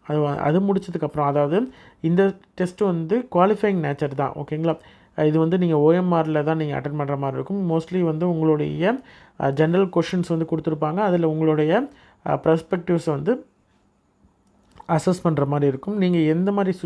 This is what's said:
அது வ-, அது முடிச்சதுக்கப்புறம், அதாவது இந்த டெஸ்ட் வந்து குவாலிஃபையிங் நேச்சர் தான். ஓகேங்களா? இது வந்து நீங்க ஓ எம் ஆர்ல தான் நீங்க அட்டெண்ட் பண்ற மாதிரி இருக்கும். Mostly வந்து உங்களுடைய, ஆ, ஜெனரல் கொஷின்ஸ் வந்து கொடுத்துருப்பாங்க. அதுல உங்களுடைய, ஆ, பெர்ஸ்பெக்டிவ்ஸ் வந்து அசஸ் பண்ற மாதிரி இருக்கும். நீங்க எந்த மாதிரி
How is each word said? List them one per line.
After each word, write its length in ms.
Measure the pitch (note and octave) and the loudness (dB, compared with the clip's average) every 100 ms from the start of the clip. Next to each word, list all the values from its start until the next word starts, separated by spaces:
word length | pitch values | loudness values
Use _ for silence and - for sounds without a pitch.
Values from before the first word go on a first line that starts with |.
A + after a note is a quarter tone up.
| - | -4
அது 120 | D3+ | -2
வ-, 180 | D3 C#3+ | 0 0
அது 240 | D3 E3+ | 0 2
முடிச்சதுக்கப்புறம், 640 | G3 F#3+ F#3+ E3+ D3 D3+ | 2 0 -2 -4 -4 -2
அதாவது 440 | C#3+ C#3+ C#3+ F#3 B3+ - - _ | 0 2 2 0 -2 -8 -20 _
இந்த 340 | E3 F3 G3 F#3+ _ | 0 2 2 0 _
டெஸ்ட் 260 | - F3+ - | -6 -6 -2
வந்து 460 | G3+ E3+ D#3+ A#3 B3 | -2 -2 -2 -2 0
குவாலிஃபையிங் 480 | F3 F#3+ G#3 G#3 F#3 | 2 2 2 0 0
நேச்சர் 320 | D3+ C#3+ D3 | -2 -2 -4
தான். 180 | C#3 C3+ D3 | -2 -4 -6
ஓகேங்களா? 400 | C#3+ D#3 E3 D#3+ - - _ - D3+ | -8 -2 -2 -2 -8 -20 _ -2 2
இது 120 | D#3+ | 2
வந்து 200 | D#3+ F#3 | 2 2
நீங்க 200 | F3 D#3 | 2 4
ஓ 140 | D3+ | 4
எம் 200 | F3 F3+ | 4 2
ஆர்ல 300 | E3+ D#3+ D#3 | 0 0 0
தான் 140 | D3 D#3+ | 0 -2
நீங்க 240 | D3+ C3+ | -2 -4
அட்டெண்ட் 160 | C#3 D3+ | -6 -6
பண்ற 200 | C#3+ C#3+ | -4 -4
மாதிரி 260 | C#3 C3 | -4 -6
இருக்கும். 280 | C3+ G3 F3+ | -6 -4 0
Mostly 300 | E3 D#3+ F#3 | -2 -2 -2
வந்து 300 | E3+ D#3 F3+ | 0 0 -2
உங்களுடைய, 680 | D#3+ D#3 D3+ D3 D3 F3+ C4 - - - - | 0 2 2 0 -2 -2 -2 -8 -20 -20 -4
ஆ, 80 | C#3 | -4
ஜெனரல் 420 | C#3+ D#3 F3+ F#3+ | 0 2 2 0
கொஷின்ஸ் 340 | F3+ E3 F3+ F3 | 0 -2 -2 -2
வந்து 160 | E3 | -2
கொடுத்துருப்பாங்க. 600 | D#3+ D#3+ D#3+ D3+ D#3 F3+ | -2 -4 -4 -4 -4 -2
அதுல 240 | G#3 F3 E3 | 0 2 0
உங்களுடைய, 600 | D#3 D#3+ D#3 D3+ G3+ C#4 - - _ C#3+ | 2 2 2 2 0 -2 -10 -20 _ -4
ஆ, 140 | C#3+ | -2
பெர்ஸ்பெக்டிவ்ஸ் 640 | D#3+ D#3+ - F#3 E3+ E3+ E3 | 2 0 0 -6 -2 -2 0
வந்து 380 | C#3+ D#3 B3+ - _ _ _ _ _ _ _ _ _ _ _ _ - - | -2 -2 -2 -6 _ _ _ _ _ _ _ _ _ _ _ _ -20 -2
அசஸ் 340 | D#3+ F#3+ F3+ | 0 0 0
பண்ற 220 | F3 D3 | 0 0
மாதிரி 240 | C#3 C#3+ C#3+ | 0 2 0
இருக்கும். 280 | C3+ - G#3+ | 0 -4 -2
நீங்க 220 | F#3 F3 | 0 2
எந்த 340 | D#3 E3 F#3+ | 2 2 0
மாதிரி 260 | G3+ F#3+ F#3 | 0 0 -2